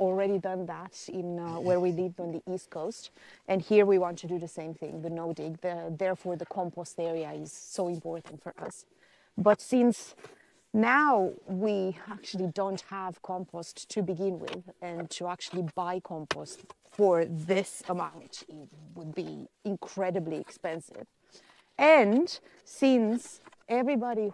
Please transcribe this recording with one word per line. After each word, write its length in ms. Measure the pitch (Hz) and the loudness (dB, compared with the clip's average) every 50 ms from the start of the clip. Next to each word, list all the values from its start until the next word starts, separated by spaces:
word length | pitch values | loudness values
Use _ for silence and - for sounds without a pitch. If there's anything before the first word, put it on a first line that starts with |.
already 380 | 196 185 185 190 196 196 - - | 0 2 2 2 2 2 0 0
done 280 | - 190 190 185 180 | -2 -4 -4 -6 -6
that 420 | 170 165 160 180 196 - - - - | -6 -8 -10 -12 -14 -16 -16 -14 -10
in, 300 | - 190 175 175 175 170 | -8 -8 -6 -6 -6 -6
uh, 220 | 170 170 165 170 | -6 -6 -6 -2
where 180 | 175 180 180 180 | 2 2 2 4
we 140 | 180 180 170 | 4 2 0
lived 260 | 165 185 185 175 - | 0 -2 -4 -4 -6
on 140 | 175 170 165 | -8 -8 -8
the 100 | 160 - 190 185 | -8 -6 -6 -8
East 180 | 185 - - | -8 -8 -10
Coast. 400 | - 170 156 202 233 - - - _ - - - - - _ | -10 -8 -6 -6 -8 -10 -14 -20 _ -20 -20 -20 -20 -12 _
And 160 | - 190 185 160 | -2 -2 0 2
here 240 | - 214 208 202 | 4 6 8 8
we 120 | 202 196 185 | 8 6 4
want 200 | 180 175 175 - | 4 2 -2 -6
to 60 | - | -6
do 140 | 165 180 170 | -6 -6 -4
the 80 | 170 156 | -6 -8
same 260 | - 170 156 160 160 | -10 -10 -10 -10 -10
thing, 280 | - 160 147 160 160 156 | -10 -10 -10 -10 -8 -8
the 80 | 170 | -6
no-dig. 500 | 170 165 170 165 160 - 151 160 160 165 | -6 -6 -6 -6 -6 -6 -8 -8 -8 -6
The, 340 | - 180 175 170 165 170 165 | -6 -6 -6 -6 -6 -8 -6
therefore, 380 | 151 190 185 185 - - 180 175 | -2 -2 -2 -2 -2 -4 -6 -6
the 120 | 160 175 | -6 -6
compost 520 | - - 202 180 165 - 175 170 - - - | -8 -6 -6 -6 -6 -6 -10 -12 -10 -6 -4
area 320 | 165 165 165 165 156 147 | -4 -2 -2 -4 -4 -6
is 220 | 151 151 156 151 - | -8 -10 -12 -12 -14
so 340 | - - - - - 185 | -16 -16 -10 -6 -4 -2
important 560 | 175 175 160 - 165 165 165 - - - 147 - | -2 -4 -4 -6 -8 -8 -10 -10 -14 -18 -16 -14
for 100 | - - - | -16 -14 -12
us. 260 | 165 - - - - _ _ _ _ _ _ _ _ _ _ - | -12 -12 -12 -14 -20 _ _ _ _ _ _ _ _ _ _ 2
But 220 | 180 208 208 - | 6 6 6 4
since 560 | - - 262 254 240 240 214 - - - - - - - - - _ _ _ _ _ _ - | 2 2 4 6 6 6 4 2 -4 -18 -20 -20 -20 -20 -20 -20 _ _ _ _ _ _ 0
now 560 | 214 220 233 262 285 302 294 262 208 185 175 - - - | 2 4 6 6 6 6 6 6 4 4 2 -2 -6 -8
we 500 | - 185 185 208 214 208 196 185 190 185 - - 214 | -8 -4 -2 0 0 0 0 0 -2 -4 -6 -10 -16
actually 380 | 208 202 - - - 180 185 175 | -16 -14 -12 -8 -6 -4 -4 -2
don't 320 | 151 208 196 196 190 175 - - | -2 -2 -2 -2 -4 -6 -8 -10
have 320 | 196 196 190 185 170 - - | -10 -8 -8 -8 -8 -10 -8
compost 680 | - 185 185 185 - - 170 170 - - - - - | -8 -6 -6 -8 -8 -10 -12 -12 -12 -14 -16 -14 -8
to 120 | - 214 190 | -4 -2 -2
begin 380 | 175 185 160 196 196 180 160 | -2 -2 -2 -2 -2 -2 -4
with, 280 | - - 185 180 180 180 - _ | -6 -8 -10 -10 -12 -14 -16 _
and 280 | 180 175 170 170 170 165 | -12 -10 -8 -8 -8 -8
to 180 | - - 180 175 | -8 -6 -6 -6
actually 340 | 180 - - - - 180 175 156 - | -6 -6 -8 -8 -4 -4 -4 -4 -4
buy 240 | 185 180 175 180 185 | -4 -4 -2 -4 -4
compost 640 | - - 175 160 156 - - - 151 - - - - - - _ _ _ | -6 -8 -10 -8 -6 -6 -6 -6 -8 -14 -16 -18 -20 -20 -20 _ _ _
for 340 | - - 208 190 175 165 165 | 2 4 6 6 6 6 4
this 600 | - 170 160 156 170 190 190 190 - - - - - | 2 -2 -4 -2 0 0 0 0 -2 -6 -10 -6 -4
amount, 540 | 180 180 170 156 160 160 - - - - - - | -4 -2 -4 -6 -8 -12 -18 -18 -16 -16 -16 -16
it 200 | 160 151 143 - - 151 156 151 - | -16 -16 -16 -18 -20 -20 -20 -18 -16
would 180 | - - 156 147 | -14 -12 -10 -6
be 320 | 190 165 - 151 143 135 - _ _ - | -6 -6 -6 -8 -10 -12 -14 _ _ -6
incredibly 760 | 214 196 - - - - 196 190 185 180 196 160 160 160 151 | -4 -4 -4 -6 -8 -4 -2 -2 0 0 -2 -2 -4 -6 -6
expensive. 680 | 151 - - - - 170 160 165 - - - - - - _ _ _ _ - - _ _ _ _ _ _ _ - | -8 -10 -12 -10 -8 -8 -6 -8 -10 -12 -16 -18 -18 -20 _ _ _ _ -20 -20 _ _ _ _ _ _ _ 6
And 600 | 277 302 320 285 220 202 214 262 349 359 - - - - - - _ | 8 10 10 10 10 8 6 4 4 2 -2 -8 -14 -18 -20 -20 _
since 760 | - - - 277 269 262 240 220 214 233 240 - - - - - - - _ _ - | -20 -2 4 6 6 6 6 6 4 2 0 -4 -8 -18 -20 -20 -20 -20 _ _ -2
everybody 640 | 233 247 254 269 285 226 240 247 233 220 214 202 | 0 2 2 2 2 0 0 0 0 0 -2 -2